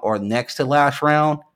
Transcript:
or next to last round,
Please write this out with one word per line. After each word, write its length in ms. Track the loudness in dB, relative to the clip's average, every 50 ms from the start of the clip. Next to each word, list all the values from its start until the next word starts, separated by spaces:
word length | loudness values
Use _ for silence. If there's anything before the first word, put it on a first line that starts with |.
or 180 | -2 -2 -2 -2
next 360 | -2 -2 -4 -4 -4 -6 -6
to 100 | -4 -2
last 360 | 0 2 2 2 2 0 0
round, 380 | 0 2 2 2 2 0 0 -4 -8 _ _